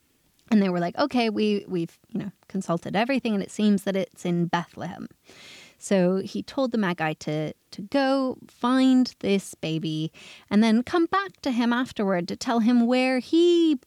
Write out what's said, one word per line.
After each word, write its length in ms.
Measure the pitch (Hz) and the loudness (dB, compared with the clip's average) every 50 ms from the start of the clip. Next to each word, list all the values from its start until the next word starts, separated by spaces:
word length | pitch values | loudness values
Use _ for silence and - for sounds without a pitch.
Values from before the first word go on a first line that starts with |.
| _ _ _ _ _ _ _ _ _ - | _ _ _ _ _ _ _ _ _ 2
And 100 | - 208 | 2 4
they 80 | 196 185 | 4 2
were 100 | 175 175 | 0 -2
like, 180 | 170 175 - | -2 -4 -2
"Okay, 320 | - 294 277 - 247 233 226 | -4 -4 -2 0 0 0 0
we, 360 | 208 208 214 214 208 202 - | 0 0 0 0 0 -2 -2
we've, 300 | - 185 175 165 170 - _ _ _ | -4 -4 -4 -4 -4 -8 _ _ _
you 100 | - 202 | -8 -8
know, 120 | 202 202 - _ _ | -8 -8 -12 _ _
consulted 480 | - - 190 190 - - 170 - - 165 | -8 -8 -6 -4 -2 -4 -4 -4 -4 -2
everything, 380 | 185 233 247 277 247 - 226 214 | -2 0 0 -2 -2 -2 -2 -2
and 80 | 196 - | -4 -4
it 60 | - | -6
seems 320 | - - 214 214 202 190 - | -4 0 2 2 2 2 0
that 120 | 202 185 | -2 -2
it's 300 | 190 185 - _ - - | -2 -4 -6 _ -8 -4
in 200 | 180 175 175 170 | -2 0 0 0
Bethlehem." 600 | 170 - 175 170 - - - 139 175 190 - - - _ _ _ - - - - - - - - - _ | 0 -2 -2 -4 -6 -12 -12 -12 -12 -10 -12 -16 -16 _ _ _ -20 -20 -20 -20 -20 -20 -20 -20 -20 _
So 400 | _ - - 202 190 180 180 185 | _ -4 0 2 2 2 2 0
he 240 | 190 196 208 - 202 | -2 -4 -6 -8 -10
told 300 | - - - 285 262 233 | -10 -6 -4 -4 -2 -2
the 60 | - 226 | 0 -2
Magi 340 | 202 175 175 - 160 156 156 | -2 -2 -2 -4 -4 -6 -6
to, 400 | - - 151 151 156 156 151 - - _ _ | -6 -6 -6 -4 -4 -4 -6 -8 -14 _ _
to 100 | - - | -16 -16
go 560 | 196 202 - 277 269 262 269 277 262 254 - - - | -8 -4 -2 0 0 2 0 0 -2 -4 -6 -8 -14
find 680 | - _ _ - 240 262 262 262 262 254 254 254 - - _ | -20 _ _ 0 2 2 4 4 6 4 4 2 0 -4 _
this 340 | - 196 196 196 - - - | -2 0 0 0 -2 -6 -10
baby 560 | - - 160 160 160 165 160 156 156 156 156 - - - - - - - _ | -10 -6 -4 -4 -4 -4 -4 -4 -4 -4 -6 -8 -12 -20 -20 -20 -20 -6 _
and 140 | 208 208 226 | 2 4 4
then 180 | 226 220 233 247 | 4 4 2 0
come 220 | - - 359 339 | 0 0 0 0
back 340 | - - 381 403 381 - _ | 0 0 -2 -2 -4 -8 _
to 100 | - 285 | -6 -2
him 200 | 240 233 240 233 240 | -2 0 0 0 0
afterward 540 | 240 254 - - - 208 190 190 175 170 - | -2 -2 -4 -4 -4 -2 0 0 -2 -2 -6
to 60 | 202 | -8
tell 240 | - - 269 233 233 | -6 -4 -2 0 2
him 280 | 214 233 247 240 233 | 2 4 4 4 4
where 320 | 233 247 254 254 262 262 254 | 2 2 2 2 0 0 -2
he 580 | - - 320 330 349 349 349 339 330 320 302 254 - | -2 0 2 4 4 6 4 4 4 2 2 0 -4